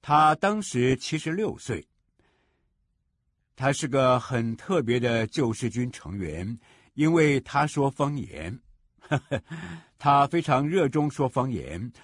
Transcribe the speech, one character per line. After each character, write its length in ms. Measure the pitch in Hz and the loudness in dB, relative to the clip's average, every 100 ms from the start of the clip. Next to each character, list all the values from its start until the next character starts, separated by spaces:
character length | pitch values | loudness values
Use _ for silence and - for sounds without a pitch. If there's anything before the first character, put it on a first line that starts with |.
她 320 | - 151 156 156 | 4 6 6 4
当 260 | 196 214 | 0 0
时 340 | 196 123 123 131 | -4 0 2 0
七 220 | - 156 | -2 -6
十 140 | 160 | -4
六 260 | 170 214 - | -4 -4 -6
岁。 300 | - 95 - _ _ _ _ _ _ _ _ _ _ _ _ _ _ _ _ _ | -8 -8 -8 _ _ _ _ _ _ _ _ _ _ _ _ _ _ _ _ _
她 180 | 131 | 0
是 140 | 143 147 | 0 0
个 320 | 135 131 127 | 2 4 2
很 360 | - 127 113 113 | 0 -2 -2 -6
特 280 | - 185 | -2 -2
别 160 | 117 123 | 2 0
的 260 | 120 117 110 | 2 0 -2
救 260 | - 123 | -2 -2
世 160 | 113 120 | -2 -4
军 240 | 113 123 | -4 -6
成 240 | - - 98 | -6 -12 -8
员， 440 | 85 78 95 117 _ _ _ | -6 -6 -8 -10 _ _ _
因 200 | - 156 | 0 2
为 260 | 165 156 139 | 4 4 2
她 240 | - 143 147 | 0 -2 0
说 240 | - 139 | 0 -2
方 260 | 135 143 143 | 0 -2 -2
言。 440 | 104 - 82 107 _ _ _ _ - | -8 -10 -10 -10 _ _ _ _ -4
<laughs> 920 | 143 - 131 - 160 175 165 _ _ | -4 -2 -6 -6 -14 -12 -14 _ _
她 260 | 143 143 139 | 4 4 4
非 160 | 170 | 0
常 260 | 156 131 147 | 2 0 2
热 220 | 185 143 | 2 2
衷 220 | 151 147 | 2 0
说 180 | - 131 | 0 -2
方 220 | 131 131 | 0 -2
言， 400 | 107 64 82 120 - | -4 -6 -10 -10 -14